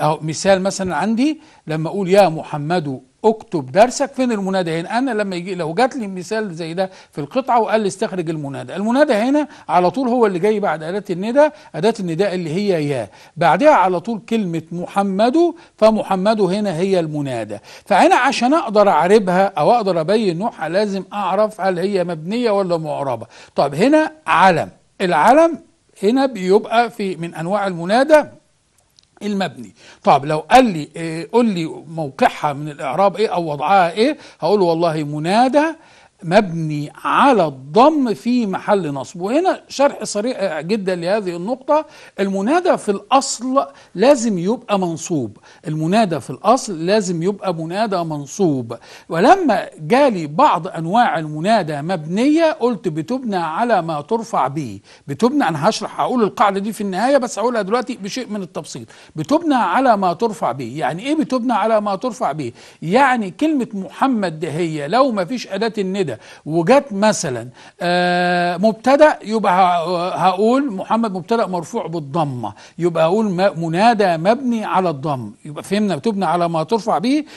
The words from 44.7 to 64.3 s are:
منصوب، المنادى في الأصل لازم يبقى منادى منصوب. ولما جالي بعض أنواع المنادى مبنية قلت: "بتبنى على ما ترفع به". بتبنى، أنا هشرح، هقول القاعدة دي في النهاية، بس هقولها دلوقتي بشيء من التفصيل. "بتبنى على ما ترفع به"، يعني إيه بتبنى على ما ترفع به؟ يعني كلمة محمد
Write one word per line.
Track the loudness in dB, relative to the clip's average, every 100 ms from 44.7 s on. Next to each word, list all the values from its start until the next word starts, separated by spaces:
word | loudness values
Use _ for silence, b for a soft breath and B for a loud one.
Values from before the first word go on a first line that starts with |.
| -2
منصوب، | -2 -4 -4 -4 -4 -10 b b -8
المنادى | -4 0 2 0 -2
في | -8
الأصل | -2 2 2 0 -6 0
لازم | 0 0 -2
يبقى | -2 -2 -4
منادى | -4 -6 -4 -2 -2
منصوب. | -4 -6 -8 0 0 0 -4 -12 B B -6
ولما | 2 4 4 4 -2 -4 -10
جالي | 0 2 4 0 -4
بعض | 0 2 2 -4
أنواع | -6 -2 2 2 0
المنادى | -4 -4 0 0 0 -6
مبنية | -4 -6 -4 -2 0 2 2
قلت: | 0 -2 -2 -4
"بتبنى | -6 -6 -6 -4 -4
على | -4 -4 0 0
ما | 0 -6
ترفع | -4 -6 -2 -2 -2
به". | -2 -8 -10 b b -12
بتبنى، | -2 0 2 0
أنا | 0 0
هشرح، | -2 -4 -4
هقول | -2 0
القاعدة | 0 2 2 2
دي | -4
في | -6
النهاية، | -6 -2 2 2
بس | 0 -4
هقولها | -2 -2
دلوقتي | -2 -2 -4 -8
بشيء | -10 -10 -8
من | -8
التفصيل. | -10 -12 -12 -14 -16 B B -10
"بتبنى | -2 0 2
على | 0 2 2 4 4
ما | 2
ترفع | 0 -2 -2 -4
به"، | -4 -8 -4
يعني | -4 -4
إيه | -4
بتبنى | -2 -2 -2 -2
على | 0 2 0
ما | 0 -4
ترفع | -6 -4 -4
به؟ | -4 -8 B B B
يعني | 0 2 4 2 -2
كلمة | -2 0 0 -4
محمد | -8 -12 -2 0 0 -2